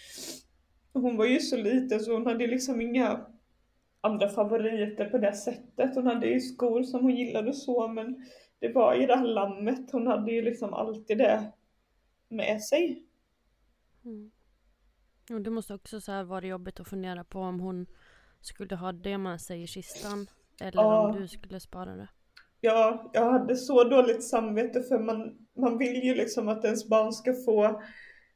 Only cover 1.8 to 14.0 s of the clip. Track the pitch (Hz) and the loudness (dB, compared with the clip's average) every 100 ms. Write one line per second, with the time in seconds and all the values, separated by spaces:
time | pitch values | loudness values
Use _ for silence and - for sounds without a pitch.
1.8 | 254 214 226 226 233 226 233 254 269 233 | 2 0 0 0 0 0 0 -2 -2 -2
2.8 | 233 247 226 - - - _ _ _ _ | 0 0 0 -2 -8 -20 _ _ _ _
3.8 | _ _ 214 214 302 - 202 226 220 226 | _ _ -2 0 0 0 0 0 0 -2
4.8 | 208 - 208 254 208 208 - 233 - - | -2 -4 -2 0 0 -2 -6 -8 -8 -2
5.8 | 262 262 247 233 226 254 254 - 247 233 | 0 2 0 2 2 0 -2 -2 0 2
6.8 | 254 247 254 240 240 - 220 285 - 240 | 0 2 2 2 0 -2 -2 -4 -2 -2
7.8 | 226 226 226 262 - - _ _ 233 254 | -2 -4 -8 -10 -14 -20 _ _ 0 4
8.8 | 220 247 262 262 240 214 202 196 208 262 | 6 6 4 4 4 0 -2 -2 -2 -2
9.8 | - 262 240 214 214 233 226 233 208 - | -4 -2 0 0 0 0 -2 -2 -4 -4
10.8 | 220 220 - 214 233 220 214 - _ _ | -4 -6 -2 4 4 4 -2 -14 _ _
11.8 | _ _ _ _ _ 226 - 214 - 294 | _ _ _ _ _ -4 -2 -2 0 2
12.8 | 339 254 - _ _ _ _ _ _ _ | 2 -4 -14 _ _ _ _ _ _ _
13.8 | _ _ | _ _